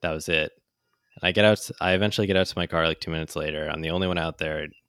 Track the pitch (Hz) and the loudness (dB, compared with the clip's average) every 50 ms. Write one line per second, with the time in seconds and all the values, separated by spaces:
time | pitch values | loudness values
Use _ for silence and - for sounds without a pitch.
0 | - 87 80 80 76 - 85 78 78 - _ _ _ _ _ _ _ _ _ _ | -2 -4 -4 -4 -4 0 0 0 0 0 _ _ _ _ _ _ _ _ _ _
1 | _ _ _ - - 90 90 110 104 107 107 - - - - - 85 92 92 92 | _ _ _ -2 -2 0 2 6 6 6 6 4 0 -10 -8 -4 0 2 2 4
2 | 101 107 104 - 107 95 98 95 92 - - - 87 85 - 85 82 82 80 - | 2 0 2 0 0 2 4 2 2 2 0 -4 -4 -2 0 2 2 2 0 -2
3 | - - 82 80 80 78 - 80 76 76 76 76 76 76 76 78 80 80 82 90 | -6 -6 -6 -6 -6 -6 -6 -6 -6 -4 -4 -4 -4 -4 -6 -6 -4 -2 -2 0
4 | 95 92 90 87 80 80 80 _ 78 78 76 78 78 76 - _ _ | 0 0 0 0 -2 -4 -4 _ -6 -4 -4 -4 -6 -8 -12 _ _